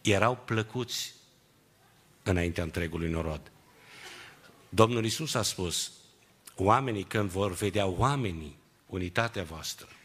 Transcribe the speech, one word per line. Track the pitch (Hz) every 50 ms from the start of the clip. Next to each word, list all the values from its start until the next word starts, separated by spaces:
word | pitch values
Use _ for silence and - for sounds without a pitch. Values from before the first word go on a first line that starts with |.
Erau | _ - 101 95 101 117 127 120 -
plăcuți | - 117 110 107 110 - 123 123 117 - - - - - - - - _ _ _ _ _ _ _ _ _ _ _ - _ - _ _ - _ -
înaintea | - 92 90 85 87 82 90 87
întregului | 82 - 92 87 82 80 85 85 82
norod. | 82 82 80 80 78 73 - - - - - _ - - - - - - - - - - - - - - - - - - - -
Domnul | - 92 113 113 123 117 110
Iisus | 110 110 - 160 143 -
a | 123 104
spus, | - - - 92 85 78 - - - - - - - - _ _ _ _ _ _ - -
„Oamenii, | - 95 98 110 127 139 131 110 101 95
când | - - 110 104 101
vor | 85 95 101 101 90
vedea | - 107 101 87 104 101
oamenii | 95 90 87 113 131 143 139 127 98 85 80 78 73 71 - _ _ _ _ _
unitatea | _ - 92 90 90 90 - 117 117 - 104 92
voastră | 78 82 80 76 - - - - - - -